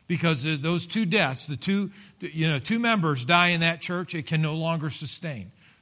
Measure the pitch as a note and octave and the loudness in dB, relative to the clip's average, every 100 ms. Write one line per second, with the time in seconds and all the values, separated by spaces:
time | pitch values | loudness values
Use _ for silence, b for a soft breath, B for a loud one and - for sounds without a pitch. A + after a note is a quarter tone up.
0 | - F3 E3 D3+ D3+ D3+ D#3 F3 - A3 | -4 -2 2 2 0 -2 0 0 2 0
1 | G3+ G#3 D3 C3 - C#3+ - G3 G3 B | 2 2 2 0 -4 -4 -2 0 -2 B
2 | B B D3+ D#3 D#3+ C#3+ - A3+ A#3 G#3+ | B B -10 -2 0 0 0 0 2 2
3 | E3 C3+ B2 F3 F3 E3+ E3 E3 - F3+ | 2 0 2 4 4 4 2 0 -2 -4
4 | F3+ E3 C#3 D#3+ D#3 D#3+ D#3+ E3 D#3 - | -4 -6 -2 0 0 -2 -2 -2 -2 -2
5 | C#3 - E3 B2+ F#2 - b b | 0 -2 -4 -10 -12 -18 b b